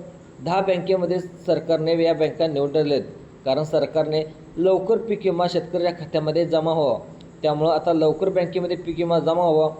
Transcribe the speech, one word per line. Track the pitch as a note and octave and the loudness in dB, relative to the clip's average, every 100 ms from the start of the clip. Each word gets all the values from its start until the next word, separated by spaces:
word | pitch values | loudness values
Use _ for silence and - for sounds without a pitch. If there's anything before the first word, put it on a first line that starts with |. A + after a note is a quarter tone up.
| - - - - | -2 -18 -20 -10
दहा | C3 F#3 | -2 0
बँकेमध्ये | F#3+ F3+ F3 F#3+ E3+ F3+ | 2 0 0 0 0 -2
सरकारने | F3 - - D3+ - D#3+ D#3 E3 | -4 -6 -2 0 2 0 2 2
या | E3 | 2
बँका | D#3+ D#3 D#3 E3 | 2 0 0 -2
निवडलेल्या | C#3+ C#3+ D3+ D3 C#3 | 0 0 0 2 0
आहेत, | - - - - | -2 -12 -20 -8
कारण | C3+ C3+ | -2 -2
सरकारने | D#3 D#3+ C#3 D#3+ D3+ D#3 D#3 - - - | 0 0 0 0 0 0 -2 -8 -12 0
लवकर | F3+ F#3 F#3 A3 | 2 2 2 0
पीक | - G#3 | 0 -2
विमा | F#3+ E3+ F3 | 0 0 0
शेतकऱ्याच्या | F3 D#3+ F3+ F3 E3+ | 0 -2 -2 -2 -2
खात्यामध्ये | D#3 E3 D#3 D#3 E3 | -4 -2 0 0 0
जमा | D#3+ D#3+ | 0 0
व्हावा. | D#3+ D3 - - - - - | 2 0 0 -6 -18 -20 -4
त्यामुळं | D3+ D3+ D#3 | -2 2 2
आता | D#3 E3 | 2 2
लवकर | E3 D#3 D#3 F#3+ | 2 2 2 0
बँकेमध्ये | F3+ F3 F3+ F3 E3+ | 0 0 -2 -4 -4
पीक | F3 D#3+ | -4 -4
विमा | E3+ E3+ | 0 0
जमा | D3 | 2
व्हावा | E3 F3 D#3 D#3 D#3 | 2 4 4 2 -2